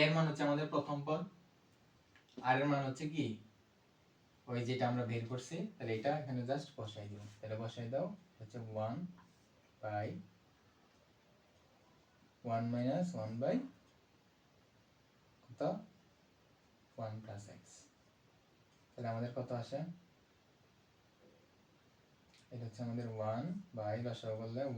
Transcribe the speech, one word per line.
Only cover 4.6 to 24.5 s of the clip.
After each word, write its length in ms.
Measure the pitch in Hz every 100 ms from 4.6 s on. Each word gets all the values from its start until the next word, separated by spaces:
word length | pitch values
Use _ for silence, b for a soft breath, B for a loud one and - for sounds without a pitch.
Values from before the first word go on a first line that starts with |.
| 117
যেটা 160 | 127 123
আমরা 120 | 123 113
বের 120 | 117 117
করছি। 240 | 123 - 165 214 -
তাহলে 160 | 113 110
এটা 120 | 143 151
এখানে 200 | 127 127 120
just 180 | 143 - -
বসাই 280 | 107 107 104
দিও। 120 | 101 - -
তাহলে 160 | 107 110
বসাই 240 | 113 123 117
দাও 120 | 135 185 208 - -
হচ্ছে 180 | 110 120 110 107 107
one 120 | 143 180 - - - - - - -
by 240 | 107 104 107 175 - - - - - - - - - - - - - - - - - - - - - _ 120 117
one 120 | 117
minus 340 | 120 123 160 180 117
one 100 | 110 113
by 140 | 147 247 277 - - - - - _ _ - - - - - - - _ - - -
কত? 160 | 117 156 202 - - - - - _ - - - _ - - 110
one 120 | 110
plus 200 | 107 104 104 -
x। 40 | - - - _ - _ - - _ - - - -
তাহলে 160 | - 117
আমাদের 180 | 113 120 131
কত 120 | 123 120
আসে? 160 | 117 139 175 - - - - - _ - - - - - - _ - - - - - - - - _ - - - -
এটা 120 | 123 117
হচ্ছে 140 | 113 120
আমাদের 200 | 117 117 110 107
one 140 | 113 160 190 - 110
by 180 | 104 110 120
লসাগু 300 | 113 113 110
করলে 220 | 113